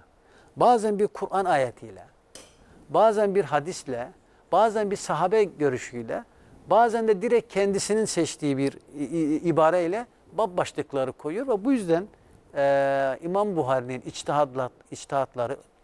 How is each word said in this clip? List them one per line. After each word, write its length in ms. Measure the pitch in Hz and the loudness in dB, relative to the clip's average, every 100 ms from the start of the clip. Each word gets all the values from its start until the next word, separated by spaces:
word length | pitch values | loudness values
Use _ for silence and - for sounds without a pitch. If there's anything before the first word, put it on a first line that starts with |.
| - _ _ _ _ - | -14 _ _ _ _ 2
bazen 440 | 196 240 214 202 | 4 4 2 0
bir 80 | 214 | -2
Kur'an 380 | - 196 190 185 | -4 -4 -2 0
ayetiyle, 580 | 151 123 - 113 92 90 _ _ - - _ - - - | 2 0 -6 -16 -18 -20 _ _ -20 -20 _ -20 -20 -2
bazen 460 | 147 220 208 208 196 | 4 4 4 2 2
bir 80 | |
hadisle, 680 | 143 147 147 175 - 120 127 - _ _ - | 2 0 -2 -8 -8 -8 -10 -14 _ _ 0
bazen 400 | 170 226 214 208 | 2 4 2 -2
bir 40 | 202 | -4
sahabe 480 | - 156 180 220 | -4 -2 2 2
görüşüyle, 800 | 202 147 143 123 - 120 117 156 240 _ - - - | 2 0 -2 -2 -6 -10 -8 -8 -10 _ -20 -12 2
bazen 380 | 202 233 233 220 | 4 4 2 0
de 140 | 202 | 2
direkt 320 | 233 233 - | 2 0 0
kendisinin 520 | 190 202 196 - 214 214 | 0 0 0 0 0 0
seçtiği 520 | - 156 - 151 135 | 0 -2 -2 -2 0
bir 160 | 139 - - 147 | -2 -4 -14 -10
i-, 60 | |
i-, 320 | 131 165 151 151 | -6 -2 0 0
ibareyle 720 | 170 156 156 180 170 202 240 _ _ | 0 4 4 4 0 -4 -8 _ _
bab 260 | 165 220 175 | -4 -4 -2
başlıkları 540 | 147 - 143 139 131 | -4 -6 -6 -4 -4
koyuyor 360 | - 147 185 269 | -4 -8 -6 -4
ve 180 | 214 220 | -2 0
bu 60 | |
yüzden 360 | 262 180 165 202 - _ - _ 143 | 0 2 0 -2 -14 _ -20 _ 0
e, 640 | 139 139 139 139 135 131 | 2 2 2 0 0 -2
İmam 340 | 170 190 208 170 | -4 -2 0 0
Buhari'nin 460 | 131 131 123 127 | 0 0 -2 -8
içtihatla-, 680 | 131 - - 147 143 127 123 - - | -10 -10 -2 0 0 -2 -8 -8 -18
içtihatları, 680 | 135 - 139 131 127 120 135 - _ | -16 -6 -4 -2 -4 -4 -6 -14 _